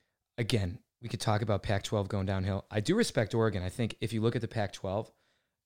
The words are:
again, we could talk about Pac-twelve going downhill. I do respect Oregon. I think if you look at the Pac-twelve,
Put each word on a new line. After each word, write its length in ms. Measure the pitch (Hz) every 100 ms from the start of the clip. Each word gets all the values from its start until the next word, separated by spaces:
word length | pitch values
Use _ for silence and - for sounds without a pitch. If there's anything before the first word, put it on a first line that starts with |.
| _ _ _ -
again, 400 | 110 110 92 104 _ _
we 60 | 117
could 120 | -
talk 220 | - 107
about 200 | 104 101
Pac-twelve 460 | - 98 - 110 98
going 180 | 101 95
downhill. 380 | 95 92 98 -
I 100 | 107
do 140 | 104
respect 400 | 202 226 - 113
Oregon. 280 | 117 110 95
I 60 | 90
think 280 | - 113 -
if 120 | 113
you 80 | 113
look 140 | 110
at 80 | 120
the 60 | 107
Pac-twelve, 640 | 113 101 - 95 98 110 _ _ _ _ _